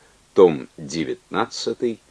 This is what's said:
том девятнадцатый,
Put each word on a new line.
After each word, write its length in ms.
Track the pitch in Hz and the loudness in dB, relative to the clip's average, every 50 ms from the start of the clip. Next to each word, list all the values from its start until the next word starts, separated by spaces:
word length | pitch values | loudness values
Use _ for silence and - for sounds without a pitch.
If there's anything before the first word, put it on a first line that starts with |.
| - - _ _ _ _ - | -20 -20 _ _ _ _ 6
том 340 | - 95 87 80 67 - - - | 6 6 6 6 2 -8 -14 -16
девятнадцатый, 1200 | - 78 69 76 82 78 64 62 - _ - - 95 117 - - - - 120 113 - 123 120 110 - _ _ | -16 -12 -8 -6 -6 -6 -6 -8 -10 _ -8 -4 -4 -4 -4 -6 -8 -6 -6 -6 -4 -4 -6 -6 -8 _ _